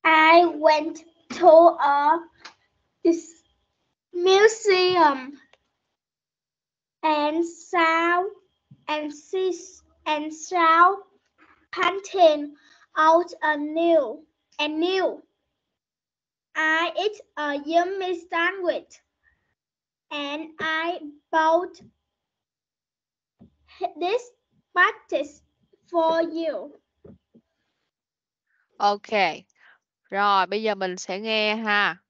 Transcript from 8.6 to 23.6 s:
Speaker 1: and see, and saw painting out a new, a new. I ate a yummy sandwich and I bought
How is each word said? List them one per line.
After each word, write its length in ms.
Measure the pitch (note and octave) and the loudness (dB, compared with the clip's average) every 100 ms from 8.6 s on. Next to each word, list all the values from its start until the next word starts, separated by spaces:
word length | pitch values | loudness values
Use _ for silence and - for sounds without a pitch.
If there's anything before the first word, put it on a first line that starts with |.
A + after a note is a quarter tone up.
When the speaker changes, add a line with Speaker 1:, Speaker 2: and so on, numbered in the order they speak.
| _ - - | _ -20 -8
Speaker 1:
and 280 | D4+ D4+ | -8 -8
see, 380 | D4 _ F#4+ F#4 E4+ - - _ _ | -14 _ -4 -4 -6 -12 -20 _ _
and 300 | - D4+ D#4 | -6 -6 -6
saw 600 | D#4 - F4+ E4 E4 F4+ G4 - _ _ _ _ _ _ | -14 -6 0 2 6 4 2 -12 _ _ _ _ _ _
painting 840 | - F#4 G4 G4 G4 E4+ D4+ D4 - _ _ _ - D#4 | -6 -4 -4 -8 4 4 4 -6 -14 _ _ _ 0 4
out 180 | E4 F4 - | 4 2 -4
a 160 | D4+ D4 | -4 -2
new, 680 | D4 D#4 E4+ E4 B3+ C#4+ _ _ _ - | -4 -2 2 2 0 -8 _ _ _ -8
a 100 | D4+ | -6
new. 540 | D#4 F4 F#4+ E4 - _ _ _ _ _ _ _ _ _ _ _ _ _ | -2 -2 0 -2 -6 _ _ _ _ _ _ _ _ _ _ _ _ _
I 380 | - D#4 D#4+ E4+ E4 | -6 -2 -2 -2 -4
ate 260 | G4+ G#4+ - - | -6 -8 -20 -10
a 180 | D4 | -6
yummy 680 | C#4+ D4 E4 F4+ G4 F#4 E4+ - | -6 -2 -2 -2 -6 -8 -8 -8
sandwich 680 | E4 E4+ G4 F4 B3 - - _ _ _ _ _ _ _ _ _ _ _ | -4 -4 -4 -10 -10 -14 -20 _ _ _ _ _ _ _ _ _ _ _
and 400 | D4 C#4+ D4+ D#4+ - | -10 -10 -10 -14 -10
I 400 | D#4 D#4+ E4 F4+ D4+ - _ | -6 -4 -6 -8 -12 -20 _
bought 500 | D#4+ D#4+ E4 F4+ - - _ _ _ _ _ _ _ _ _ _ _ _ _ _ _ - _ | -2 2 0 -2 -14 -20 _ _ _ _ _ _ _ _ _ _ _ _ _ _ _ -20 _